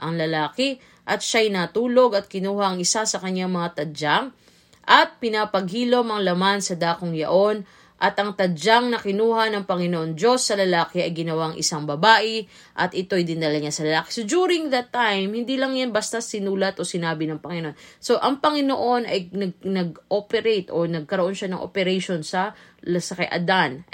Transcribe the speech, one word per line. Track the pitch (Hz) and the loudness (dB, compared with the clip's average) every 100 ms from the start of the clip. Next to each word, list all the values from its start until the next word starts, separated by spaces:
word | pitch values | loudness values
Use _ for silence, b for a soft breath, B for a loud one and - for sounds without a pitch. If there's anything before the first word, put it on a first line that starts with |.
ang | 156 165 | -6 -2
lalaki, | 160 160 147 - 269 254 b b | -2 0 -2 -2 -4 -4 b b
at | - 208 | -4 -4
siya'y | - 233 220 | 0 2 2
natulog | 196 170 214 247 240 247 202 | 0 -2 -2 2 6 6 4
at | - | -2
kinuha | 190 190 202 196 | -4 -2 0 0
ang | 180 | 0
isa | 175 226 | 0 0
sa | 214 202 | -2 -4
kanyang | 185 185 185 | -4 -2 -2
mga | 180 175 - | -2 -2 -4
tadyang, | 156 147 147 175 262 b b b b b - | -6 -4 0 0 0 b b b b b 4
at | 254 320 - | 6 6 0
pinapaghilom | 233 214 208 196 190 220 247 247 233 | -4 -2 0 -2 -2 -2 2 2 2
ang | 208 | 0
laman | 190 175 190 202 | 0 2 2 0
sa | 185 | -2
dakong | 170 170 170 175 | -2 -2 -2 -4
yaon, | 160 151 175 208 214 190 B B _ | -4 2 4 4 2 -6 B B _
at | 190 196 | 0 0
ang | 202 | -2
tadyang | 196 185 160 180 233 247 | 0 0 0 4 4 4
na | 226 | 0
kinuha | 202 196 226 226 220 | -2 0 2 2 2
ng | 208 | 0
Panginoon | 190 180 175 170 160 156 | -2 -2 0 -2 -2 0
Diyos | 226 254 - | 2 2 2
sa | 202 | 2
lalaki | 190 175 165 180 170 | 2 2 0 -2 -2
ay | |
ginawang | 165 165 160 160 | -4 -4 -2 -4
isang | 165 156 156 151 | -4 -4 -4 -4
babae, | 143 208 220 220 226 214 B B | 2 6 6 4 -4 -8 B B
at | - 180 180 | -4 -2 -2
ito'y | 185 190 | -2 0
dinala | 170 165 160 151 | 0 -2 0 0
niya | 147 | -2
sa | 139 | -2
lalaki." | 156 156 - | 0 0 -2
So | - | -6
during | 208 349 370 339 302 | -2 0 2 0 0
that | 254 247 | -2 -2
time, | 240 226 196 190 220 | -2 0 0 -2 -4
hindi | 240 262 | -4 -2
lang | 262 262 | -2 -2
yan | 254 | -2
basta | 214 208 233 | -2 -4 -6
sinulat | 240 214 196 196 190 190 | -6 -4 -2 0 0 -2
o | 180 | -6
sinabi | 185 165 156 156 | -4 -4 -2 -4
ng | 156 | -6
Panginoon. | 151 170 160 147 B B | -8 -8 -8 -10 B B
So | - 233 | 0 2
ang | 247 277 | 2 0
Panginoon | 302 294 277 262 240 247 220 | 0 0 0 0 0 0 0
ay | 196 180 | -4 -4
nag-, | 190 190 - | -4 -4 -4
nag-operate | 190 190 175 156 _ 202 208 226 220 214 180 | -4 -2 -2 -6 _ -4 0 0 2 0 0
o | 165 170 | -2 0
nagkaroon | 165 151 196 180 196 | -2 -2 0 0 -2
siya | 190 | -6
ng | 180 | -6
operation | 180 202 185 190 180 175 156 | -4 -2 0 0 0 -4 -2
sa, | 185 202 B B B | -2 -2 B B B
sa | - 175 - | -2 -2 -2
kay | 175 170 | -4 -4
Adan. | 170 175 190 151 131 - | -2 2 2 2 -2 -8